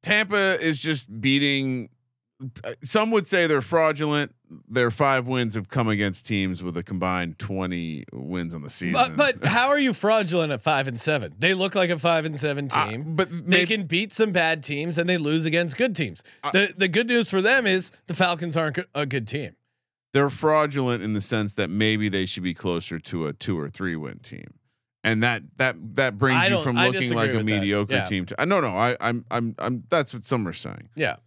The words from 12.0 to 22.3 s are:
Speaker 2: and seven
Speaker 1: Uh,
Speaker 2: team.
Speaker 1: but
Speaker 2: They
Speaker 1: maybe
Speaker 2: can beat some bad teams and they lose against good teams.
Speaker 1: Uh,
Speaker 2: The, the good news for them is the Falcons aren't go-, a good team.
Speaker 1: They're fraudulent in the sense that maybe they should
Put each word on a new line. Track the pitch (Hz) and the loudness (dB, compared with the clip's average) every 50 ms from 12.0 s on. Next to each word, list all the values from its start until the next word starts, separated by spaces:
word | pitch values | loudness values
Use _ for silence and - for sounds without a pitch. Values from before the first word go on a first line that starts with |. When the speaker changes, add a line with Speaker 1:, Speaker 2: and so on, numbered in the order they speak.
| 135 170 165 165 151 | 2 2 2 2 0
Speaker 2:
and | 160 151 143 | -2 -6 -4
seven | 135 151 143 139 143 135 | -2 -2 -2 -2 -4 0
Speaker 1:
Uh, | - 147 151 117 | 2 0 2 0
Speaker 2:
team. | 110 117 147 156 165 | -2 -8 -6 -4 -2
Speaker 1:
but | 156 190 - | -2 -2 -2
Speaker 2:
They | 165 170 | -2 -10
Speaker 1:
maybe | - 170 185 180 180 | 0 2 4 4 4
Speaker 2:
can | 170 220 220 190 147 | 4 0 -2 -2 -2
beat | 160 175 214 208 - | -2 -2 -2 -2 0
some | - 220 214 | 0 0 2
bad | 185 175 165 160 160 160 131 | 2 2 2 2 0 -2 -4
teams | 143 147 143 151 170 165 160 | -6 -4 -4 -4 -2 -2 -2
and | 170 175 | 0 2
they | 180 175 | 0 0
lose | 156 147 156 165 160 | 2 2 0 2 0
against | 160 156 170 175 170 131 - | 2 0 0 0 0 0 0
good | 240 262 196 | 0 0 0
teams. | - 156 104 82 - - - - _ - | -2 -4 -4 -6 -12 -18 -20 -20 _ -8
Speaker 1:
Uh, | 147 | 2
Speaker 2:
The, | - 190 202 190 - - | 2 4 2 2 0 0
the | 190 190 | -2 2
good | 160 202 240 233 | 2 0 2 2
news | 247 240 220 - | 2 0 2 2
for | - 190 | 0 2
them | 185 214 262 269 240 | 2 4 4 4 4
is | 208 185 190 180 - - _ _ - | 2 0 0 0 -4 -12 _ _ -12
the | 175 | -2
Falcons | - 185 180 175 160 170 170 147 | 0 0 0 0 -2 -4 -4 -2
aren't | 165 165 156 147 | -2 -2 0 -2
go-, | - 175 _ _ | -4 -6 _ _
a | 143 147 | -4 -4
good | 139 123 135 113 104 | -2 -2 -4 -4 -4
team. | - 147 135 85 - _ _ _ _ _ _ _ _ _ _ _ _ | -6 -6 -8 -8 -14 _ _ _ _ _ _ _ _ _ _ _ _
Speaker 1:
They're | 139 139 143 | 4 4 4
fraudulent | 135 - - 156 156 156 151 147 139 143 131 123 120 113 92 | 2 0 2 4 4 4 4 2 0 0 0 0 0 0 0
in | 107 107 | -2 -2
the | 104 | -2
sense | 95 - 123 110 104 101 - | -2 0 0 0 0 -2 -2
that | - 101 80 | -2 -2 -2
maybe | 87 104 107 110 110 107 107 104 | 0 2 2 2 2 2 0 0
they | 92 98 95 | 0 0 -2
should | 95 | -2